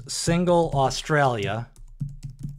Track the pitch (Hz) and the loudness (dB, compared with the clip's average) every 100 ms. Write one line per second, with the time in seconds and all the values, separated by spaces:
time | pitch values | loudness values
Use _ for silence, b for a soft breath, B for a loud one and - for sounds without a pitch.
0 | - - - 170 175 170 165 139 131 - | -8 -4 0 2 4 4 4 2 2 0
1 | - 151 139 117 98 107 123 - - - | 0 2 4 2 -2 -4 -6 -14 -20 -10
2 | - - - - - | -10 -8 -14 -12 -12